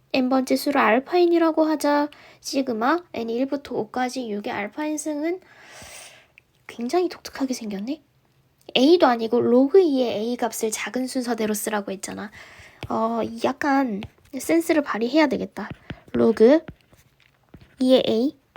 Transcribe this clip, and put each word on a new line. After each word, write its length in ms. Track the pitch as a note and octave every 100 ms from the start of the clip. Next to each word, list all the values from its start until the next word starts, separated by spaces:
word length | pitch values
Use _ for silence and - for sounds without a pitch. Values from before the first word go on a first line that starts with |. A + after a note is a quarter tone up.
| _ C4+
N번째 400 | B3+ C4 C4 C4+
수를 240 | D4 C#4
알파인이라고 880 | A3 A3 C4+ F4+ F4 E4+ E4 D#4+ D#4
하자. 440 | D#4 D4 D4 D4 - - -
시그마 640 | - C4+ C4 A3 A#3 E4+ F4
N이 220 | - A3+ A#3
일부터 400 | C4+ C#4+ - B3
오까지 540 | G#3+ - B3+ B3 A#3+
육의 240 | G#3 G#3
알파인 440 | A#3 G#3 - D4+ D4+
승은 440 | D#4 D4 D#4 F#4 - - - - - - - - _ _ _ _ -
굉장히 420 | - A#3+ E4 F4
독특하게 440 | - - - C4+
생겼네. 480 | B3 A3 G3 G#3+ D#4 _ _ _ _ _ _ - -
A도 300 | C4+ F4 D#4
아니고 340 | A#3+ A3+ A#3+
로그 400 | A#3 A#3+ C4+ G4
이의 340 | F4+ C4 A#3+ G#3
A 220 | A3+ B3
값을 340 | A#3 - A3
작은 360 | G#3+ - B3 B3+
순서대로 460 | C4 A#3+ A3+ G#3+
쓰라고 380 | G#3 - G#3+ G3+
했잖아. 400 | G3 - F#3+ G3+ - - - - - -
어, 320 | A3+ A3+ A#3 A3 A3+
약간 580 | A#3 C4 D4+ C#4 C4 G3 - _ _ C4+
센스를 460 | - E4 E4 D#4+
발휘해야 440 | C#4+ G#3 A#3 C#4+ D4+
되겠다. 400 | G3 F#3+ - G#3 - - - _
로그 480 | A#3+ A#3 A3 A3 D#4 - - _ _ _ _ _ _ _ - - -
이의 240 | B3+ C4 -
A, 300 | A3 C4 - _